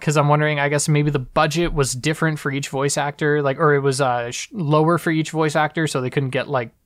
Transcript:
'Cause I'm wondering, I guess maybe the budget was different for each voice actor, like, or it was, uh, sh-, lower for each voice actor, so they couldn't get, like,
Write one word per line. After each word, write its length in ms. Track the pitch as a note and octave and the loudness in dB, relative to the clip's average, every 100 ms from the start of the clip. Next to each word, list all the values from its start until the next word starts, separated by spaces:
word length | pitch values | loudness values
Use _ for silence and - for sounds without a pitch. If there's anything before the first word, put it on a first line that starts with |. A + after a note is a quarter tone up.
'Cause 160 | E3 D3+ | -2 2
I'm 120 | C#3+ | 4
wondering, 320 | D3 D3+ D3 | 4 2 0
I 80 | C#3+ | 0
guess 200 | D3 D#3+ | 0 2
maybe 220 | D3 D3 | 2 2
the 80 | C#3 | -2
budget 540 | B2+ D3+ D#3 D#3+ E3+ | -2 0 0 0 -2
was 220 | D3+ B2+ | 0 -2
different 440 | B2+ D3+ D3+ D#3+ D3+ | -2 -4 0 -2 -2
for 140 | C#3+ | -4
each 160 | C#3 C#3 | -4 -4
voice 280 | C3+ C#3 D3+ | -2 -2 -2
actor, 460 | C#3+ C#3+ D3+ D3 | -4 -2 0 2
like, 160 | C#3 C3+ | 0 2
or 160 | D#3 | 2
it 60 | C#3+ | 4
was, 200 | C#3 C3 | 2 0
uh, 300 | C3 A#2+ A#2+ | 0 0 -4
sh-, 200 | - - | -8 -10
lower 460 | A3 C#3+ D3+ D#3 E3+ | -6 0 2 4 2
for 120 | E3+ | 0
each 220 | D#3+ D#3 | -2 -2
voice 240 | D#3 D#3 D#3 | 0 0 0
actor, 320 | D3+ E3+ D#3 | 0 0 -2
so 120 | C#3 | -2
they 100 | B2+ | -2
couldn't 200 | D3 C3+ | -2 -2
get, 160 | B2+ - | -4 -2
like, 240 | B2+ A2+ _ | -4 -4 _